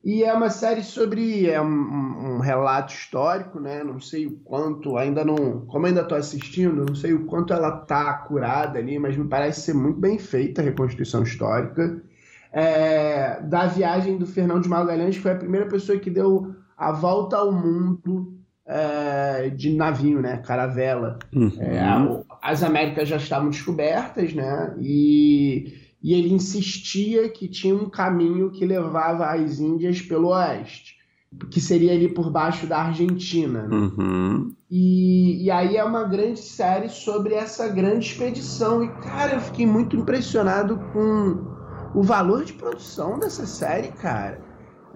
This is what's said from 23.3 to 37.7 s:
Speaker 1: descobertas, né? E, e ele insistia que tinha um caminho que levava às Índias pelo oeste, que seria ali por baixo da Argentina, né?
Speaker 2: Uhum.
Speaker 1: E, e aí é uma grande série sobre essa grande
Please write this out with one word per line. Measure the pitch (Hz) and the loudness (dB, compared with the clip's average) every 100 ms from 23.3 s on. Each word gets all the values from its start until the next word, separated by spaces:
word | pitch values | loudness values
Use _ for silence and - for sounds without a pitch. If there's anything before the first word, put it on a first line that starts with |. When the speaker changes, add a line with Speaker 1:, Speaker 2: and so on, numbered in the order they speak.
| 139 147 | -2 -2
Speaker 1:
descobertas, | 147 - 160 151 185 247 - 170 | -2 -4 -2 0 0 -2 -2 -2
né? | 156 135 147 165 - | -2 -4 -4 -4 -6
E, | 135 147 147 147 147 143 143 135 - - - _ | 0 4 6 8 8 6 4 0 -6 -16 -20 _
e | 156 | 2
ele | 175 170 | 4 4
insistia | 190 - 202 190 - - 190 208 226 226 | 2 2 -4 -4 -6 -6 -2 2 2 0
que | - 185 | -4 -10
tinha | - 190 196 | -2 0 2
um | 208 | 0
caminho | - 190 175 170 180 190 | -2 0 2 2 2 -2
que | 190 185 | -2 -2
levava | 185 165 156 165 170 156 | 0 0 0 0 0 0
às | 165 151 139 | 0 -2 -2
Índias | 151 165 175 180 | -2 0 0 -2
pelo | - 160 175 | -2 0 2
oeste, | 185 165 113 - - - _ _ _ _ - - | 2 2 -2 -10 -16 -20 _ _ _ _ -16 -4
que | 175 | -2
seria | - 170 175 | 2 4 6
ali | 175 170 | 4 2
por | 175 165 | 0 -2
baixo | 151 160 170 160 | 0 0 -2 -2
da | 156 | -2
Argentina, | 165 160 175 180 - 165 147 117 107 | 0 0 0 0 0 0 0 -2 0
né? | 107 | 0
Speaker 2:
Uhum. | 101 98 95 92 92 - 240 - _ | 0 0 0 2 2 0 -2 -10 _
Speaker 1:
E, | 180 185 185 185 185 180 175 190 | 2 4 6 6 6 4 4 0
e | |
aí | 185 196 214 | 2 2 2
é | |
uma | 220 233 | 2 0
grande | 202 196 220 233 | 0 0 0 -2
série | - - 240 196 226 | -10 -2 0 0 -2
sobre | - - 208 208 214 | -6 -4 -2 0 -2
essa | 220 - | -2 -6
grande | 226 | -4